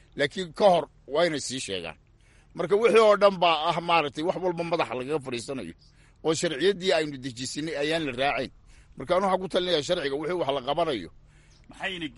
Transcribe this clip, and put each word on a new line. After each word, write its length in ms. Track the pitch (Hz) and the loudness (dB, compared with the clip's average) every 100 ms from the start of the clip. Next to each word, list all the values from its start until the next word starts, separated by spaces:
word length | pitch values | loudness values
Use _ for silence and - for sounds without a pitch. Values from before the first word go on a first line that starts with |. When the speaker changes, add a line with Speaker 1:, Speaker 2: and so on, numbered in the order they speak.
| _ - | _ -4
Speaker 1:
Laakiin 320 | 143 - 180 | -2 -2 -8
ka 120 | - | 4
hor 200 | 202 170 147 _ | 6 6 0 _
waa 200 | - 143 175 | -4 2 2
inay 140 | 147 | 0
sii 200 | - 131 | -6 -8
sheegaan. 360 | - 95 82 78 _ _ _ _ _ 156 | -6 -8 -8 -14 _ _ _ _ _ -6
Marka 180 | 175 202 | 0 4
wixii 240 | 226 220 | 6 8
oo 160 | 220 202 | 8 8
dhan 200 | 202 185 | 6 4
baa 180 | 170 160 | 2 2
ah, 160 | 165 160 | 0 -2
maaragtay, 440 | 170 170 147 151 | 2 2 2 -2
wax 120 | 165 175 | -4 -2
walba 260 | 180 170 | -2 -2
madaxa 300 | 170 165 131 | -2 -2 -2
lagaga 240 | 117 127 156 | -4 -4 -4
fadhiisanayo. 540 | 131 120 123 135 85 - - _ - _ | -4 -8 -6 -8 -10 -14 -20 _ -20 _
Oo 80 | 151 | -2
sharciyaddii 580 | 160 170 135 175 190 190 | 0 -2 0 0 0 0
aynu 240 | 170 151 139 | 0 0 -6
dejisinay 560 | 127 117 127 - 160 143 | -10 -10 -10 -8 -6 -4
ayaan 260 | 147 165 | -2 -2
la 80 | 151 | -2
raacayn. 380 | 120 139 123 123 - - - - | -2 -2 -2 -6 -10 -20 -20 -20
Marka 180 | - 131 | -12 -2
anu 120 | 175 196 | 0 2
waxaan 140 | 185 | -2
ku 60 | 185 | -2
talinayaa 340 | 190 180 165 | -2 0 -2
sharciga 340 | 143 175 143 139 | 0 -2 -2 -4
wixii 220 | 156 180 | -4 -4
wax 100 | 139 | -2
la 100 | 139 | -2
qabanayo. 480 | 123 147 165 120 82 - - - _ _ - | -2 -2 -2 -2 -8 -18 -20 -20 _ _ -20
Speaker 2:
Maxayna, 400 | - 185 180 156 | -10 -8 -8 -10